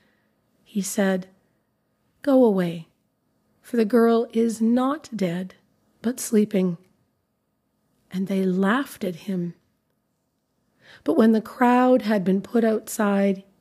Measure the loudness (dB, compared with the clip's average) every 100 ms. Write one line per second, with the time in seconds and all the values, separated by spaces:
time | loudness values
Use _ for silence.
0 | _ _ _ _ _ _ _ -8 -4 -2
1 | 0 -2 -6 _ _ _ _ _ _ _
2 | _ _ 2 4 4 2 -2 -6 -14 _
3 | _ _ _ _ _ _ -6 -2 2 4
4 | 4 2 0 -2 -2 0 0 2 0 -4
5 | -10 -6 -4 -4 -10 -16 _ _ _ _
6 | -8 -6 -2 0 2 0 -2 -4 _ _
7 | _ _ _ _ _ _ _ _ _ _
8 | _ -8 -4 -2 0 0 0 0 -4 -8
9 | -10 -10 -8 -6 -8 -12 _ _ _ _
10 | _ _ _ _ _ _ _ _ _ -8
11 | -2 2 4 2 -2 0 2 4 4 2
12 | 2 -2 0 -2 -2 -2 0 -2 -6 -4
13 | 0 2 0 -2 -8 _